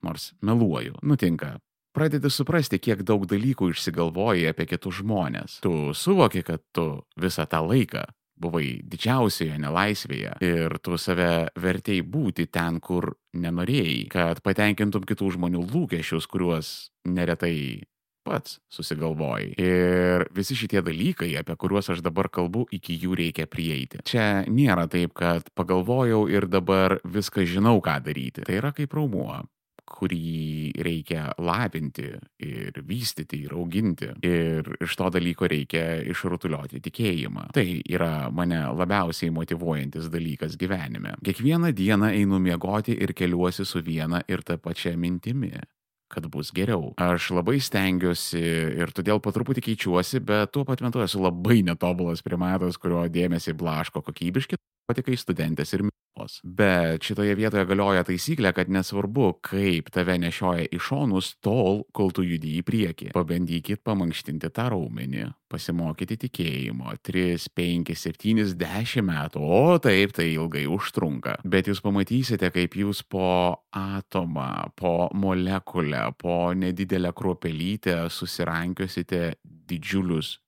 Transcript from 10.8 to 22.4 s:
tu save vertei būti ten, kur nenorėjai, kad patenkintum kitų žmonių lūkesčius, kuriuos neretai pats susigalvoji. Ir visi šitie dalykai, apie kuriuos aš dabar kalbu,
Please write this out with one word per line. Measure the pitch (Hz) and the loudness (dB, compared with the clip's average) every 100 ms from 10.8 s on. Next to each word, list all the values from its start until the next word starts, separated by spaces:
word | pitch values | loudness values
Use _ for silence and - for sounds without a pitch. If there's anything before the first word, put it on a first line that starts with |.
tu | - 85 | -4 -4
save | - 87 87 85 80 | 0 2 4 4 0
vertei | - 90 90 - 98 | -2 0 0 0 0
būti | 73 143 120 87 82 | 0 0 -2 0 -2
ten, | 87 85 82 | 0 -2 -2
kur | - 90 85 - _ 87 | -2 -2 -2 -8 _ -6
nenorėjai, | 87 87 90 139 85 64 50 | -4 -2 0 2 2 0 -2
kad | 92 85 87 | 0 0 0
patenkintum | - 95 104 101 104 101 95 | 0 2 2 4 2 0 -2
kitų | 104 98 90 | -2 0 0
žmonių | 87 87 87 | 0 0 0
lūkesčius, | 147 170 85 80 82 - | 0 0 -2 -2 -4 -2
kuriuos | 92 87 82 78 - - _ 87 | 0 0 0 -2 -12 -16 _ -4
neretai | 90 87 85 87 82 69 52 - _ _ _ - | 0 0 0 0 -2 -4 -8 -14 _ _ _ -4
pats | - - - _ | -4 -4 -18 _
susigalvoji. | - 80 78 80 78 76 55 50 - | -12 -8 -4 -4 -2 -4 -4 -6 -2
Ir | 92 90 90 90 90 90 90 | 2 4 4 4 4 2 0
visi | 92 98 131 | -2 -4 -4
šitie | 110 101 | 0 0
dalykai, | 85 80 127 180 85 76 | 0 0 -2 0 -2 -2
apie | 82 | -4
kuriuos | 82 92 101 98 | -4 0 0 0
aš | 85 | -2
dabar | 85 82 95 | -2 -2 -2
kalbu, | - | 0